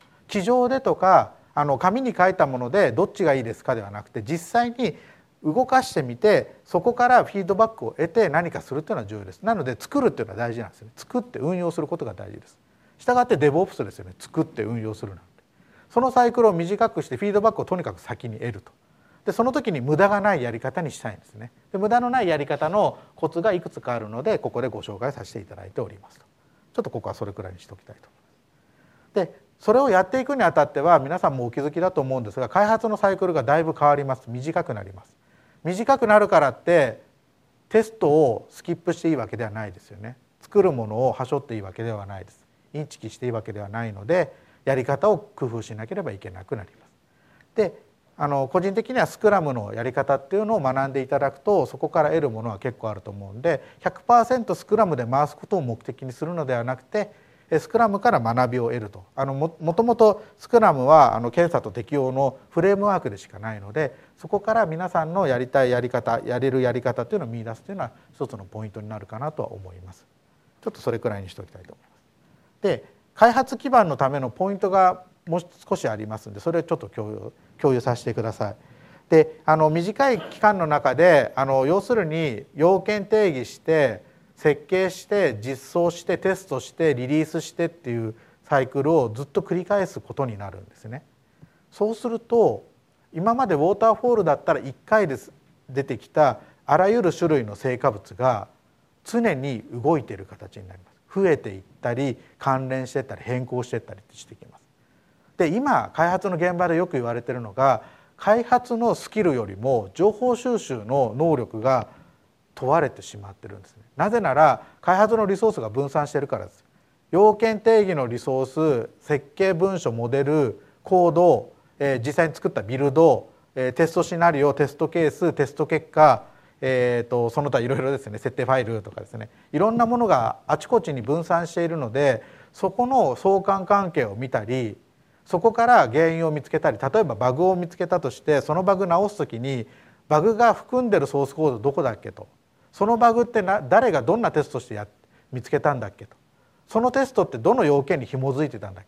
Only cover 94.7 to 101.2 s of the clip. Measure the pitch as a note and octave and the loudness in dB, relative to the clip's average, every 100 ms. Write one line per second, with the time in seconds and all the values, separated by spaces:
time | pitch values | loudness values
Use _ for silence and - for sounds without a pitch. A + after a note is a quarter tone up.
94.7 | - - G#3+ F3+ B2 - - _ _ - | -14 0 2 2 -4 -10 -20 _ _ -10
95.7 | C3 C3+ A#2 - D#3 C#3+ A2 - _ - | -6 -4 -6 -2 2 2 2 -8 _ 0
96.7 | D#3 F#3+ A#3 A#3 - E3+ D3 G#2+ G2+ C3 | 2 4 2 0 0 0 0 -2 -6 -6
97.7 | A#2+ C#3 G#2 - E2+ B2+ A2 - _ _ | -2 -2 -2 -8 -2 -2 -2 -6 _ _
98.7 | _ _ _ - A#3 A#3 C3+ C#3 A2+ - | _ _ _ -6 -2 0 -2 -4 -8 -10
99.7 | A#2+ C3+ D#3+ G#2+ G2 G2 - G2+ - F#2+ | -4 0 0 -2 -12 -16 -20 -20 -20 -20
100.7 | F#2 _ _ _ G3 | -20 _ _ _ 0